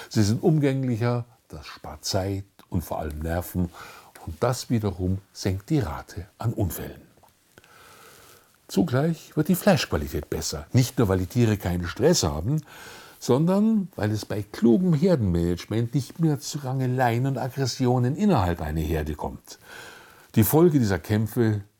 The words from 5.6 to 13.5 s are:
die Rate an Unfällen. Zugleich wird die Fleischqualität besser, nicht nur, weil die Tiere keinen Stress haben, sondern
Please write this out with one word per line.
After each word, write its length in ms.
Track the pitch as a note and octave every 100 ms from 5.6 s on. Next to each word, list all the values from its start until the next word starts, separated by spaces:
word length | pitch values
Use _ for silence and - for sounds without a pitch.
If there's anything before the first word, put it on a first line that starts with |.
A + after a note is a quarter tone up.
| -
die 100 | D#3
Rate 460 | F#2+ - - - - -
an 140 | A2+
Unfällen. 500 | - F#2 - D#2 - - _ _ _ _ _ - - - - - - - - _ _ -
Zugleich 680 | F#3+ E3+ B2 D#3+ D#3+ - -
wird 100 | D3+
die 80 | F3+
Fleischqualität 720 | G#3 D#3+ - E2 C#2+ D#2+ -
besser, 380 | E2+ - D2+ -
nicht 240 | B2 B2 -
nur, 100 | G2+
weil 120 | F#2+
die 60 | F2+
Tiere 300 | A#2+ A2+ G2+
keinen 320 | F#2 F2 F2
Stress 360 | - C#3 F3
haben, 380 | E2+ D2 F#2+ D#3 - - - - - -
sondern 720 | - B2+ E3+